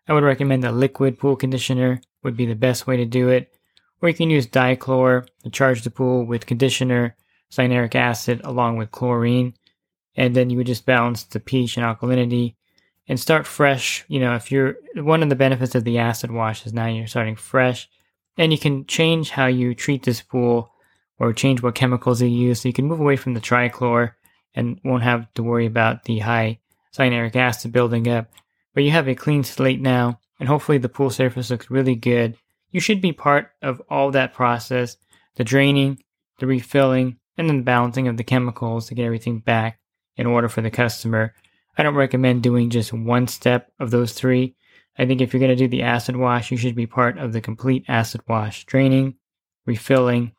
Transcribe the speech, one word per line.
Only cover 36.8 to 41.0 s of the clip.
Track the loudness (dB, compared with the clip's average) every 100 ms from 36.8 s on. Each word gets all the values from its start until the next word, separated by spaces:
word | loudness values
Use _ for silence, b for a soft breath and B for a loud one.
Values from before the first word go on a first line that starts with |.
| 4 2 0 -4 _ -4
and | 0
then | 0
the |
balancing | 2 2 2 0 -2
of | -4
the |
chemicals | -2 0 -2 -4 -4 -4 -6
to |
get | -4
everything | -4 -4 -4 -4
back | 0 0 0 -6 _ _ _ -6
in | 0
order | 0 0
for | -2
the | -2
customer. | 0 0 -2